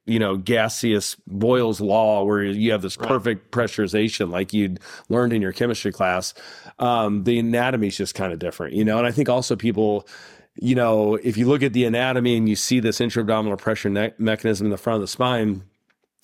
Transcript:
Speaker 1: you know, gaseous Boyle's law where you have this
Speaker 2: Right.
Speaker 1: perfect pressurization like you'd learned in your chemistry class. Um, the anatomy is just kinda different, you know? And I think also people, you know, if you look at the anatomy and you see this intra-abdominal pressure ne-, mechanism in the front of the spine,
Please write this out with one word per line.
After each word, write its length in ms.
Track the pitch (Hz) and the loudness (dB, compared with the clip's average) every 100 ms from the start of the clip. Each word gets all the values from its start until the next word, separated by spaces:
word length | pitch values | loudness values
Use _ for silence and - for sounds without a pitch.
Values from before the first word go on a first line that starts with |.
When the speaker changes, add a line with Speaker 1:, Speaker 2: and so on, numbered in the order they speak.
| - | -2
Speaker 1:
you 140 | 113 | 0
know, 160 | 104 95 | 0 0
gaseous 800 | 92 117 110 - 117 104 - - - | 0 0 0 0 0 0 -2 -8 -10
Boyle's 540 | 98 113 127 113 98 | -2 2 2 2 -2
law 460 | 101 107 110 104 101 | 0 2 4 4 2
where 180 | 104 | 2
you 300 | 101 101 110 | 0 0 2
have 80 | 107 | 0
this 160 | 95 - | -2 -6
Speaker 2:
Right. 100 | 117 | -2
Speaker 1:
perfect 440 | 131 107 104 - | 0 0 -4 -4
pressurization 760 | 120 113 - 98 104 110 - 92 | -2 -2 0 0 0 0 0 -2
like 220 | 90 95 | -2 -2
you'd 300 | 107 98 90 - - - | 0 0 -2 -12 -16 -2
learned 240 | 117 123 | 0 2
in 100 | 117 | 0
your 120 | 95 | -2
chemistry 400 | 95 120 110 101 | -2 -2 -2 -4
class. 400 | - 92 90 - - - - - - | -2 0 0 -4 -10 -20 -20 -20 -4
Um, 440 | 123 117 107 104 | 0 2 0 0
the 160 | 98 117 | 0 0
anatomy 480 | 117 120 123 127 104 | 2 0 0 0 -2
is 80 | - | -2
just 180 | 95 | -6
kinda 220 | - 95 85 | -4 -6 -4
different, 380 | 87 - 80 | -6 -6 -4
you 100 | 85 | 0
know? 140 | 107 110 | 2 2
And 100 | 120 | 0
I 40 | |
think 180 | 143 127 | 0 0
also 260 | 123 127 117 | 0 0 -2
people, 500 | 117 98 107 104 - - - - _ - | 0 0 0 0 -4 -18 -20 -20 _ -4
you 200 | 120 127 | 0 2
know, 400 | 117 110 107 107 | 4 4 2 2
if 140 | 120 104 | 0 0
you 100 | 123 | 2
look 160 | 143 | 2
at 80 | 135 | 2
the 140 | 120 117 | 2 2
anatomy 500 | 117 127 127 123 117 | 2 0 0 2 2
and 140 | 110 | 2
you 80 | 104 | 0
see 240 | - 127 | 0 0
this 180 | 113 - | 2 0
intra-abdominal 560 | 120 113 107 110 107 98 | -2 0 0 0 0 -2
pressure 340 | - 107 101 | -2 -2 0
ne-, 220 | 101 110 - | 0 -2 -2
mechanism 500 | 110 107 117 98 104 | -2 0 0 0 -2
in 40 | |
the 60 | 98 | -2
front 180 | - 110 | -2 -2
of 60 | |
the 60 | 92 | -2
spine, 560 | - 127 123 107 95 95 _ _ _ _ _ | -2 0 0 0 -2 -8 _ _ _ _ _